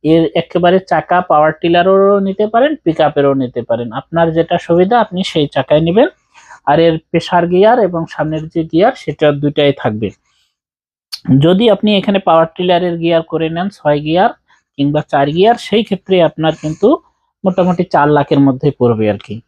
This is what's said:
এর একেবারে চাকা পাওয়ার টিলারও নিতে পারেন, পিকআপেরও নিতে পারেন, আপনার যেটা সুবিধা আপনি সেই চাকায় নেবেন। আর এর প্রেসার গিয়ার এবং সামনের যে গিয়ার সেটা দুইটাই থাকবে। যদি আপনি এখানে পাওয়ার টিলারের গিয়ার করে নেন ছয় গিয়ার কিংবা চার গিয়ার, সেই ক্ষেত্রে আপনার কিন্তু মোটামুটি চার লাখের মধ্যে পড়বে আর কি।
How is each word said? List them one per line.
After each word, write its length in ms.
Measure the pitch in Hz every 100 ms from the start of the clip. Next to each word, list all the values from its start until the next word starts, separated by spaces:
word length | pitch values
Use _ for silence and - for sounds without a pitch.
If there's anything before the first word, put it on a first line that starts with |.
এর 200 | 151 165 160 170
একেবারে 420 | 165 175 175 185 185
চাকা 280 | 165 - 180
পাওয়ার 300 | 180 156 156 151
টিলারও 600 | 175 170 180 196 196 202
নিতে 260 | 196 190 214
পারেন, 240 | 226 285 311
পিকআপেরও 500 | - 160 151 147 143
নিতে 280 | 139 123 123
পারেন, 260 | - 139 120
আপনার 360 | 117 - 165 165
যেটা 220 | 160 165 175
সুবিধা 380 | - 170 185 240
আপনি 200 | 214 180
সেই 240 | 196 165 143
চাকায় 360 | 143 - 151 165
নেবেন। 200 | 185 320 _ _ _ - - -
আর 120 | 151
এর 160 | 165 160 _
প্রেসার 360 | 170 - 180 170
গিয়ার 300 | 180 208 247
এবং 220 | 190 175 165
সামনের 360 | - 156 156 156
যে 140 | 170
গিয়ার 300 | 160 160 214 254
সেটা 320 | - 143 151
দুইটাই 420 | 143 147 147 143
থাকবে। 340 | 139 131 107 104 - _ _ _ _ _ _ _ _ _ - - 131 156
যদি 200 | 190 233
আপনি 200 | 196 208 202
এখানে 240 | 196 196
পাওয়ার 280 | 190 165 165
টিলারের 420 | - 180 175 180 170
গিয়ার 260 | 165 165
করে 240 | 165 160 160
নেন 180 | 165 196
ছয় 300 | - 151 147
গিয়ার 320 | 151 165 226 - _ _ _ -
কিংবা 240 | 143 147
চার 260 | - 147 143
গিয়ার, 260 | 160 208 233
সেই 260 | - 214
ক্ষেত্রে 320 | 220 190 - 185
আপনার 320 | 165 - 160 160
কিন্তু 320 | 151 160 214 349 _ _ _ _
মোটামুটি 400 | 190 185 180 175 175
চার 140 | 165 147
লাখের 300 | 147 139 143
মধ্যে 280 | 139 131 151 -
পড়বে 280 | 123 110 107
আর 100 | 101 -
কি। 100 | 110